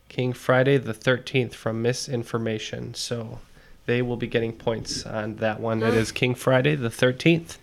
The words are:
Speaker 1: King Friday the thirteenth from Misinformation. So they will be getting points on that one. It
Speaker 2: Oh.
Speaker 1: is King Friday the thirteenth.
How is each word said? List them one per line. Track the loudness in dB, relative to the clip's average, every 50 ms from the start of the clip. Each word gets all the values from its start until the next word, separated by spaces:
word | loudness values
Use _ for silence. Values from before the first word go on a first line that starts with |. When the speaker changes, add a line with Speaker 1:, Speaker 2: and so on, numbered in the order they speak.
| _ _
Speaker 1:
King | -4 -2 0 0 -2
Friday | -2 2 4 4 6 6 6 4 4
the | 2 -2 -6
thirteenth | -2 2 2 2 2 0 0 0 0 0 0 -4
from | -6 -6 -4 -2 0
Misinformation. | 0 0 0 0 -4 -4 -4 -4 -4 -4 -4 -4 -2 -2 -4 -4 -6 -8 -8 -8 -8 -10 -8
So | -8 -6 -6 -6 -6 -6 -10 -12 -14 -16 -18 -20 -20 -20 -20 -20 -10 -2
they | 0 0 0
will | 2 0 -2 -4
be | -4 -2
getting | 0 0 -2 -2 -4
points | -4 -2 -2 -2 -2 -4 -6 -8 -8 -8
on | -6 -6 -4 -4 -4 -4 -2
that | -2 -2 -2 -2
one. | -2 -2 0 2 2
It | 2 2
Speaker 2:
Oh. | 2
Speaker 1:
is | 2 0
King | 0 0 0 0 0
Friday | 0 2 4 4 4 4 2 0
the | 0 -2 -4
thirteenth. | 0 2 2 2 2 2 2 4 4 4 0 -6 -14 -18